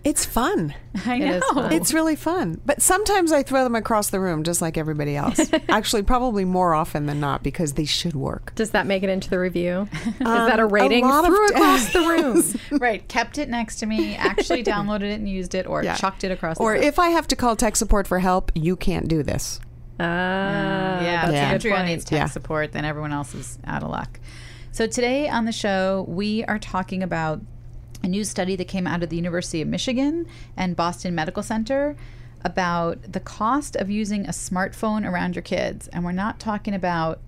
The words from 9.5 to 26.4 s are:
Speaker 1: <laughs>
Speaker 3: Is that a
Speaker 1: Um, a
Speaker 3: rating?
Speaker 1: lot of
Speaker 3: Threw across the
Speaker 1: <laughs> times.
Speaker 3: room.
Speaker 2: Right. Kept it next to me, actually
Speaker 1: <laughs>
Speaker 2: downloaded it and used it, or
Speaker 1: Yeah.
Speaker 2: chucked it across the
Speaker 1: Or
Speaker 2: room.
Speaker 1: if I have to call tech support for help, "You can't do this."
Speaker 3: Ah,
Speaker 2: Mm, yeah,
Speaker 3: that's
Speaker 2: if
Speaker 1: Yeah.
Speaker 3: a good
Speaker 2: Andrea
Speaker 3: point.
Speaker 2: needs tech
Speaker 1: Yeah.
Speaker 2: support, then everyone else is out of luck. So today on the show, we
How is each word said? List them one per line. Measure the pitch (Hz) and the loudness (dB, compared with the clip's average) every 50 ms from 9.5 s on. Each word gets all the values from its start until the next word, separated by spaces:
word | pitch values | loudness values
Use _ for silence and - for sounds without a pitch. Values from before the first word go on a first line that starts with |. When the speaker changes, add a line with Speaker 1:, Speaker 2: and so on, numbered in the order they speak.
| 170 175 175 175 175 185 208 202 | 0 0 0 0 0 -2 -2 -4
Speaker 1:
<laughs> | - | -6
Speaker 3:
Is | 156 - 233 - - | -4 -4 -4 -4 0
that | 262 233 226 233 226 233 220 220 | 0 2 4 4 4 4 6 6
a | 226 | 4
Speaker 1:
Um, | 214 | 4
a | 190 | 6
Speaker 3:
rating? | 180 - - 226 240 247 | 6 6 6 6 6 6
Speaker 1:
lot | 262 277 294 349 | 6 6 6 6
of | 349 349 | 6 6
Speaker 3:
Threw | 415 427 | 6 6
across | 415 - - 339 370 370 262 226 | 6 6 6 6 6 6 4 2
the | 180 - 359 | 2 2 4
Speaker 1:
<laughs> | |
times. | 330 330 330 320 320 269 214 - - - - - - - | 4 6 4 4 4 4 2 2 2 2 -2 -6 -6 -2
Speaker 3:
room. | 285 285 | -2 2
Speaker 2:
Right. | 247 240 214 175 - | 2 2 0 -2 -6
Kept | - - 254 233 - - | -4 -2 -2 -2 -2 -4
it | 294 294 - | -6 -4 -2
next | 233 233 226 - - - | -2 -2 -2 -4 -4 -6
to | 233 | -4
me, | 214 220 220 320 - 208 | -2 0 0 0 -2 -2
actually | - - - 392 415 - - 339 254 214 | 0 0 0 2 0 0 0 0 0 2
Speaker 1:
<laughs> | |
Speaker 2:
downloaded | - 214 202 208 202 214 208 202 202 | 0 0 0 0 -2 -2 -2 -2 -4
it | 208 214 | -4 -4
and | 208 202 | -4 -4
used | 190 190 185 180 - | -4 -4 -4 -4 -4
it, | 185 180 | -4 -2
or | - 156 151 - | -2 -2 -2 0
Speaker 1:
Yeah. | 170 170 | -2 -2
Speaker 2:
chucked | - - 196 190 - - | 0 -2 -2 -2 -2 -4
it | 190 | -4
across | 185 - - 165 160 | -2 -2 -2 -4 -2
the | - 226 | 0 2
Speaker 1:
Or | 220 214 | 2 4
Speaker 2:
room. | - - | 4 4
Speaker 1:
if | 294 294 | 4 4
I | - 349 339 | 4 4 6
have | 339 330 - | 4 2 2
to | - - | 0 0
call | - 247 240 220 | 2 2 0 2
tech | - 247 214 214 | 2 2 2 2
support | - 220 - 220 202 190 | 0 4 4 4 4 4
for | - 180 185 | 2 0 2
help, | 180 190 180 185 - - - | 4 4 4 2 2 0 0
"You | 165 151 170 185 | 0 2 0 0
can't | - - 208 170 165 - 151 | 2 2 2 2 2 0 0
do | 165 156 | 0 0
this." | 135 120 - - - - - - - - - - - - - - | 2 0 -2 -2 -4 -6 -8 -10 -12 -14 -16 -18 -18 -14 -6 -4
Speaker 3:
Ah, | 175 | -2
Speaker 2:
Mm, | 170 170 175 185 185 185 190 196 196 202 202 196 190 196 190 190 190 185 180 170 | 0 0 0 0 0 0 0 0 0 0 0 0 0 0 0 0 0 0 0 0
yeah, | 170 - 170 170 | 0 0 2 2
Speaker 3:
that's | - | 2
Speaker 2:
if | 151 | 2
Speaker 1:
Yeah. | 143 | 2
Speaker 3:
a | 143 135 | 2 2
good | - | 2
Speaker 2:
Andrea | 190 - 226 202 | 0 2 0 0
Speaker 3:
point. | 185 185 175 | 2 0 0
Speaker 2:
needs | 165 160 - | -2 -4 -2
tech | - 156 | 0 0
Speaker 1:
Yeah. | 147 147 | 0 0
Speaker 2:
support, | 151 - 151 - - 160 156 151 151 | 0 -4 -6 -6 -4 -2 -2 -2 -2
then | - 156 151 | -4 -4 -4
everyone | 151 151 151 151 151 | -4 -4 -4 -4 -4
else | 147 143 143 - - | -4 -4 -6 -6 -8
is | - - - - - - | -10 -10 -10 -12 -10 -8
out | - - - - | -6 -6 -6 -6
of | - | -6
luck. | - - - - - - - - - - - - - - - - - | -6 -6 -8 -8 -12 -14 -16 -16 -16 -16 -16 -16 -16 -16 -14 -12 -4
So | - 226 | -4 -4
today | 220 220 247 240 240 254 285 294 | -2 0 -2 0 0 0 0 0
on | - - 233 220 | 0 0 -2 -2
the | 226 | -2
show, | 226 - - 208 190 190 190 190 196 190 185 | -4 -2 -2 0 0 2 2 0 0 -2 -2
we | - 170 180 208 214 214 220 | -4 -4 -2 -2 0 -2 -2